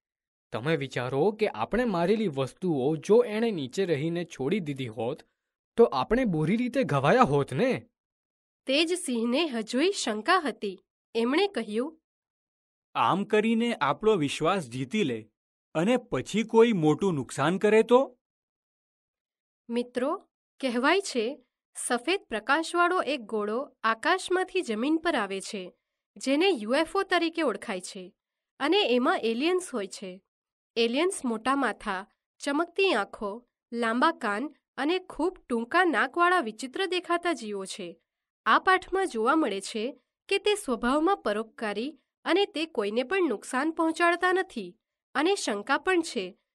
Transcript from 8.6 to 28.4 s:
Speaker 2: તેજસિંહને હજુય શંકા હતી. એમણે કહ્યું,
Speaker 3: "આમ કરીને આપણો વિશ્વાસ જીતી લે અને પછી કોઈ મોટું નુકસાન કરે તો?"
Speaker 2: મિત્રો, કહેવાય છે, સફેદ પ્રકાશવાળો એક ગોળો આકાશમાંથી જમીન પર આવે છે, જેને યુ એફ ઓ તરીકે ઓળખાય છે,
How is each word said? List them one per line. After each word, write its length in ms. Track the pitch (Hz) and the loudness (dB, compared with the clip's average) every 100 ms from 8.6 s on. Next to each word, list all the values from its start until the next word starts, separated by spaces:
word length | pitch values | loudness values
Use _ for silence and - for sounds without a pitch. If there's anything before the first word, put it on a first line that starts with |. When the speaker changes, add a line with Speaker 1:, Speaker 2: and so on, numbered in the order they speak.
| - | -2
Speaker 2:
તેજસિંહને 800 | 277 330 349 - 233 233 262 330 | 0 0 -2 -4 -2 0 0 0
હજુય 440 | 233 220 247 359 | -4 -4 0 0
શંકા 480 | 403 247 214 214 370 | 0 -4 -2 0 0
હતી. 420 | 285 - 208 185 _ _ _ | 0 -4 -8 -8 _ _ _
એમણે 340 | 233 233 302 403 | -2 0 2 0
કહ્યું, 520 | 247 226 214 285 - _ _ _ _ _ _ _ _ _ | -2 -6 -4 -6 -8 _ _ _ _ _ _ _ _ _
Speaker 3:
"આમ 300 | 139 120 175 | 0 2 2
કરીને 500 | 202 214 226 226 240 | 2 2 2 2 0
આપણો 400 | 226 139 143 214 | 0 0 2 2
વિશ્વાસ 540 | 202 139 - 156 196 127 | 2 2 0 0 0 -2
જીતી 360 | 123 131 214 | -8 -4 -2
લે 260 | 156 113 107 _ _ _ _ | -2 -4 -10 _ _ _ _
અને 220 | 156 185 254 | -2 2 0
પછી 460 | - 135 - 202 | -2 -6 -4 -4
કોઈ 300 | 226 226 233 | 2 6 6
મોટું 420 | 190 151 151 196 | 4 2 4 2
નુકસાન 440 | 147 120 - 143 185 | 0 -4 -2 0 2
કરે 240 | 208 220 | 4 4
તો?" 360 | 226 247 269 - _ _ _ _ _ _ _ _ _ _ _ _ _ _ - | 6 4 2 -8 _ _ _ _ _ _ _ _ _ _ _ _ _ _ -8
Speaker 2:
મિત્રો, 600 | 233 247 247 269 381 _ _ _ - | -6 -4 -4 -4 -4 _ _ _ -8
કહેવાય 400 | 262 240 277 381 | -4 0 0 0
છે, 440 | - 247 220 - _ _ _ - | 0 -4 -4 -8 _ _ _ -10
સફેદ 440 | - 247 285 392 | -4 -2 0 -4
પ્રકાશવાળો 840 | - 214 214 302 320 349 349 370 | -4 -6 0 0 0 0 2 0
એક 180 | - 294 | -2 -4
ગોળો 560 | 208 220 202 226 285 _ | -4 -4 -4 -4 -8 _
આકાશમાંથી 800 | 226 226 294 370 - 370 370 370 | -2 0 0 0 0 -2 -2 -4
જમીન 340 | 247 214 277 320 | -4 -2 0 0
પર 180 | - | 0
આવે 260 | 262 196 196 | -2 -2 -6
છે, 360 | - 202 180 - _ _ _ - | -8 -10 -12 -16 _ _ _ -8
જેને 320 | 262 285 392 | -2 2 2
યુ 260 | 277 208 | 0 0
એફ 220 | 269 320 392 | 0 0 -2
ઓ 60 | |
તરીકે 400 | 381 349 330 339 | 0 0 0 0
ઓળખાય 380 | 294 202 - 185 | -2 -2 -6 -8
છે, 340 | - 190 180 - _ _ | -8 -14 -16 -20 _ _